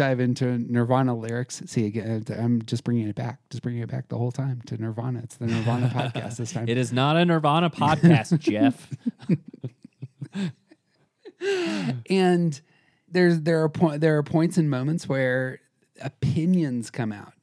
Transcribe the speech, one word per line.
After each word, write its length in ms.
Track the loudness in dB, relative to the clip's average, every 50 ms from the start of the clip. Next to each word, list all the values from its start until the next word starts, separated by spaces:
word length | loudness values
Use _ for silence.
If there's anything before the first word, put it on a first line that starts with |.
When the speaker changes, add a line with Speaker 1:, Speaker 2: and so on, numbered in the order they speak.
| 2
Speaker 1:
dive 160 | 2 2 2
into 380 | 2 0 0 0 0 -2 0 -2
Nirvana 580 | -2 0 0 0 2 4 4 2 2 2 0
lyrics. 460 | -4 -6 -6 -6 -6 -6 -8 -10 -14 -12 -6
See, 180 | -2 0 0
again, 380 | 0 -2 -4 -4 -4 -4 -4 -4 -6 -6
I'm 280 | -4 0 0 0 0 -2
just 200 | -2 -4 -4 -2
bringing 240 | -2 -2 -2 -2 -2
it 60 | -4
back, 260 | -6 -6 -8 -8 -10 _ -16
just 100 | -12 -10
bringing 220 | -8 -8 -6 -6 -8
it 80 | -6
back 160 | -8 -8 -8 -6
the 100 | -6 -4
whole 140 | -4 -4
time 300 | -4 -4 -4 -6 -6 -8 -8 -10
to 100 | -8 -8
Nirvana. 420 | -6 -6 -6 -6 -6 -6 -6 -6 -8
It's 120 | -12 -10
the 100 | -8 -4 -2
Nirvana 400 | -2 -2 0 0 0 0 0 0
Speaker 2:
<laughs> 60 | 0
Speaker 1:
podcast 440 | -2 -4 -4 -4 -8 -8 -8 -8 -8
this 140 | -8 -6 -6
time. 140 | -4 -2 -2
Speaker 2:
It 100 | 0 0
is 120 | -2 -2
not 240 | 0 0 2 2 4 4
a 80 | 4
Nirvana 440 | 4 2 2 2 2 2 2 2 0
podcast, 680 | 0 0 0 2 4 6 8 8 8 8 6 4 0 0
Speaker 1:
<laughs> 0 |
Speaker 2:
Jeff. 500 | 2 2 2 4 4 2 2 0 -6 -16 -14 -10 -6 -8 -8 -6 -2 -2 -2 -2 -2 -6 -18 -14 -14 -14 -14 _ -20 -20 _ _ -18 -16 _ -16 -16 -12 -8 -6 -6 -6 -8 _ _ _ _ _ _ _ _ _ _ _ _ _ -20 -20 -14 -8 -4 -4 -2 -2 -2 -2 -4 -4 -4 -4 -6 -6 -4 0
Speaker 1:
And 500 | 2 2 4 4 4 4 2 0 -2 -4 -10 _ _ _ _ _ _ _ _ _
there's, 320 | 2 4 4 6 4 4
there 220 | 2 2 2 2 2
are 60 | 0
po-, 280 | 2 2 2 2 2 4
there 200 | 2 4 4 4
are 60 | 2
points 340 | 2 2 2 2 2 2 2
and 120 | 2 2
moments 380 | 2 0 0 -2 -2 -2 -2 -2
where 520 | -2 0 0 0 0 0 -2 -4 -6 -10 _ _ _ _ _ _ _ -12
opinions 880 | -12 -12 -8 _ -2 0 0 2 2 2 2 2 2 0 -2 -4 -6 -6
come 220 | -6 -6 -6 -6
out, 220 | -6 -8 -12 -18 -20 _